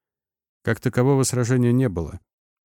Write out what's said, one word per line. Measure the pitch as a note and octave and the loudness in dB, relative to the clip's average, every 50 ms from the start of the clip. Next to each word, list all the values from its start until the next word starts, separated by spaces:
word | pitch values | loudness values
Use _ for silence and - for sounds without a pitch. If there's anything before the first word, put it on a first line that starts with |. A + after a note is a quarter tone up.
| _ _ _ _ _ _ _ _ _ _ _ _ - | _ _ _ _ _ _ _ _ _ _ _ _ -6
Как | - A2+ - | -6 -4 -4
такового | - B2+ - B2+ B2 C3+ C#3+ C3+ C3 | -4 -2 0 2 2 2 2 2 0
сражения | - - B2 B2 A2 C3 B2+ B2 A#2+ | 0 0 -2 0 0 0 2 2 2
не | A#2+ B2+ C3 A#2+ | 2 2 0 0
было. | F2 E2+ E2 C2+ - - - _ _ _ _ _ _ _ | -2 -4 -6 -8 -10 -14 -18 _ _ _ _ _ _ _